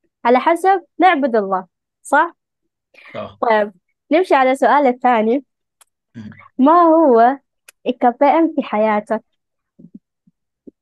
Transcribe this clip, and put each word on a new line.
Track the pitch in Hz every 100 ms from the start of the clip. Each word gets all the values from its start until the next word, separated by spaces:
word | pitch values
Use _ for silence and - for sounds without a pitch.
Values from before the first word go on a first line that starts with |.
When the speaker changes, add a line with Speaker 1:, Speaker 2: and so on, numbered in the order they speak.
| _ _ 233
Speaker 1:
على | 247
حسب | 320 339 370 392 - -
نعبد | 359 320 269 226
الله، | 196 185 180 _ _ _
صح؟ | - 285 339 _ _ _ _ _ _ _ -
Speaker 2:
صح. | 110 - -
Speaker 1:
طيب، | 247 214 208 _ _ _ -
نمشي | 311 381 285
على | 262
السؤال | 269 226 277 269
الثاني. | 247 254 233 220 277 - _ _ _ _ _ _ 120
Speaker 2:
مهم. | 104 - - -
Speaker 1:
ما | 277 349
هو | 330 320 302 226 240 277 _ _ - _ -
إي |
كي | 247 247 240
بي | 277
إم | 311 330 302
في |
حياتك؟ | - 214 214 208 214 220 _ _ _ _ _ _ 175 - _ _ _ _ _ _ - _